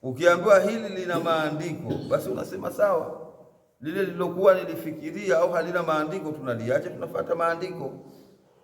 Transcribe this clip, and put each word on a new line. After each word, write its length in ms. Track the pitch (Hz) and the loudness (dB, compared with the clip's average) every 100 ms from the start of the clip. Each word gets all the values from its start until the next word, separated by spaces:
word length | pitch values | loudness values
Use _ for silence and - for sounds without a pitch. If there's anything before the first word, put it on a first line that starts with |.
Ukiambiwa 580 | 127 127 175 175 180 196 | -6 4 4 6 6 6
hili 300 | 196 226 214 | 6 -2 -6
lina 300 | 190 180 170 | -6 -4 -2
maandiko, 720 | 170 160 151 151 170 151 113 127 - | 0 0 0 -2 -6 -6 -6 -6 0
basi 200 | 147 - | -2 0
unasema, 420 | 190 - 190 175 | -6 -6 -8 -8
"Sawa, 500 | 175 202 175 - - - - - _ _ _ | 2 2 2 -2 -10 -14 -20 -20 _ _ _
lile 220 | 143 185 | -6 -2
lilokuwa 500 | 190 175 175 175 196 | -2 -2 -4 6 6
nilifikiria 840 | 185 170 165 160 - 156 196 - 165 | 6 2 -8 -8 -8 -8 -6 2 4
au 140 | 175 | 4
halina 320 | 175 165 180 | 2 0 -2
maandiko 480 | 165 156 151 190 156 | 0 0 0 -4 -6
tunaliache, 580 | 147 131 113 113 135 180 | -8 -6 -4 -2 -2 -2
tunafuata 460 | - 165 165 - 170 | -10 -8 -6 -4 -2
maandiko." 560 | 165 165 185 170 135 - - - - _ _ _ | -2 -2 -6 -8 -10 -12 -20 -20 -20 _ _ _